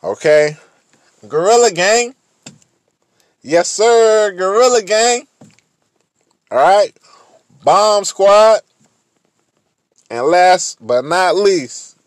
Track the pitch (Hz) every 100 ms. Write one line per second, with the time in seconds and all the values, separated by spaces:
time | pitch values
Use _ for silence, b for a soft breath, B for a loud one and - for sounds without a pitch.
0 | 87 104 160 151 151 151 b b b b
1 | b b 107 143 180 240 240 170 185 226
2 | 240 - _ _ - _ _ _ _ _
3 | _ _ _ _ 120 165 175 - 226 233
4 | 226 214 208 180 185 208 247 240 190 214
5 | 233 240 285 _ - _ _ _ _ _
6 | _ _ _ _ _ 117 156 202 180 _
7 | b b b b b _ - 175 214 208
8 | 196 - 196 202 220 208 _ _ _ _
9 | _ _ _ _ _ _ _ _ _ _
10 | _ 117 135 175 180 180 - - 113 123
11 | 135 175 185 170 202 185 127 - - _